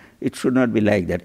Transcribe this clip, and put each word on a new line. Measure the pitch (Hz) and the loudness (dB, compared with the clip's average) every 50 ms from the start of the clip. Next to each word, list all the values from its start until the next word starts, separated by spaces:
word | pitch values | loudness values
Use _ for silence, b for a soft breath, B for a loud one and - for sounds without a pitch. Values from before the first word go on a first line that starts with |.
| b b b b | b b b b
It | - 123 - | -8 -8 -6
should | - - 131 123 | -2 -2 0 2
not | 131 127 113 107 | 2 0 2 0
be | 110 | 2
like | 107 101 104 101 90 82 | 2 2 2 2 0 -2
that. | 87 90 - | -4 -4 -2